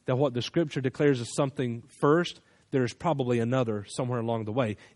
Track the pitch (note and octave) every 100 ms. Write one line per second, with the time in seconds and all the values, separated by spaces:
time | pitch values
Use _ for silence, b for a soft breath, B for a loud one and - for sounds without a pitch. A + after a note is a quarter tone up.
0 | - B2+ C#3+ B2 - E3 D#3+ - C3 -
1 | D3 B2+ A#2 - C#3 C3+ B2 A#2 - -
2 | D3 D#3+ F3 - b b b C#3 A#2+ -
3 | F3 D3 B2 A#2+ A2+ C3 A#2 G#2 G2+ -
4 | B2+ B2 A2+ A2+ G#2+ A2+ A#2 G#2 B